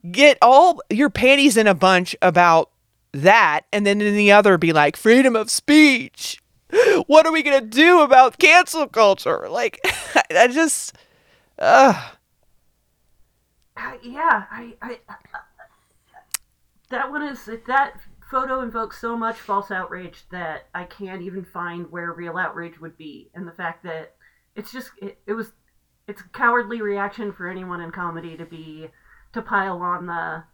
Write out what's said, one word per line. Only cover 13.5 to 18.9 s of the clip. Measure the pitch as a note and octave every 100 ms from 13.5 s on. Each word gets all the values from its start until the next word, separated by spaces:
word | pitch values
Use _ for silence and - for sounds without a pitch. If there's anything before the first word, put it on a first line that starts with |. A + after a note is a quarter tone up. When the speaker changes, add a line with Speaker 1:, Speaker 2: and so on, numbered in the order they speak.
| _ _ -
Speaker 2:
Uh, | - B3
yeah, | A#3+ C4+ E4 A3 G3
I, | A3+ A#3 -
I, | B3 A#3+ _
uh, | - _ - _ _ - _ _ _ _ _ _ - _ _ _ _ _
that | B3+ C4
one | D4
is, | D4 C4 - A3+ -
that | C4 C#4+ - - _ _
photo | C4 C4 C4
invokes | A#3+ A3+ A3